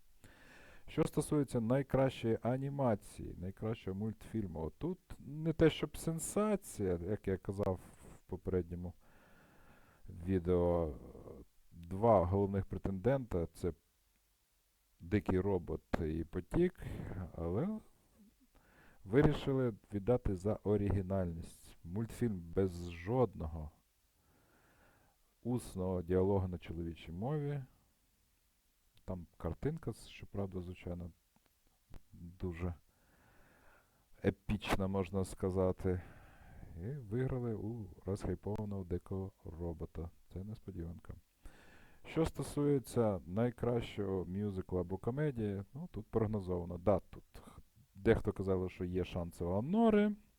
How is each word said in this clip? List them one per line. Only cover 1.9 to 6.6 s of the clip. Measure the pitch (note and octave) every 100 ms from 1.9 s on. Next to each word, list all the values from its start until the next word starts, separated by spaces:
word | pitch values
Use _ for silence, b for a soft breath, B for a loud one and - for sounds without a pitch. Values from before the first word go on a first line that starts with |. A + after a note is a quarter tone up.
| C3 C3+ - A2+ A2
анімації, | A2+ C3 C#3 C3+ B2+ G#2 - - - E2
найкращого | F2+ - G#2+ - - F#2+
мультфільму, | A2 G2+ - A2+ G2 D#2+ D#2+ -
тут | D#3+ F#3 - -
не | - D3+ D#3+
те, | D#3 D#3+
щоб | - D#3 -
сенсація, | - E3 - - G#3+ G3+